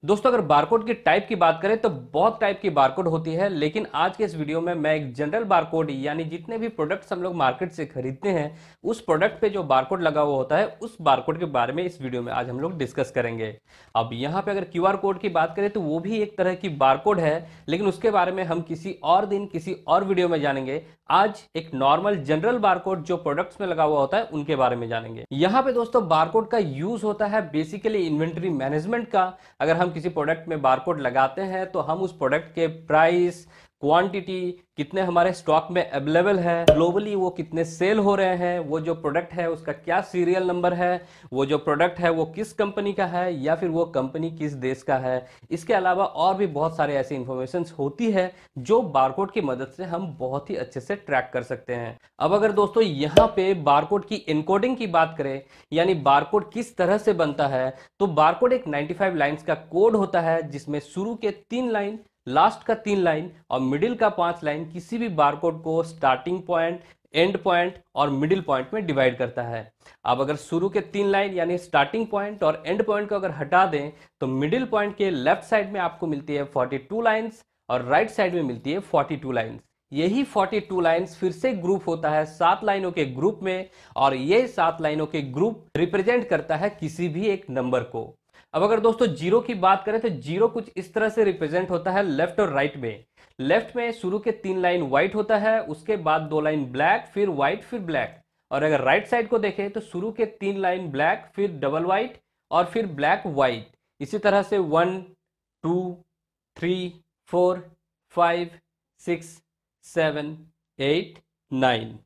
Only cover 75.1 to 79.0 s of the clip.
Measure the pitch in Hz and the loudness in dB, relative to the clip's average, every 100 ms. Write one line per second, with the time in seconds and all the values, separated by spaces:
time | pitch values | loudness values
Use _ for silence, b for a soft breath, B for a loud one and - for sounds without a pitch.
75.1 | 160 127 226 - 220 196 202 175 - 165 | 0 2 0 2 0 0 -4 -4 -4 -4
76.1 | 143 139 147 139 - 127 135 123 214 233 | -4 -4 -4 -2 -2 -2 -4 -6 -2 0
77.1 | 220 226 220 _ _ _ 123 123 147 220 | 0 -2 -12 _ _ _ -2 2 2 2
78.1 | - 190 175 147 117 127 170 196 160 | 0 0 0 -2 -4 -4 -6 0 0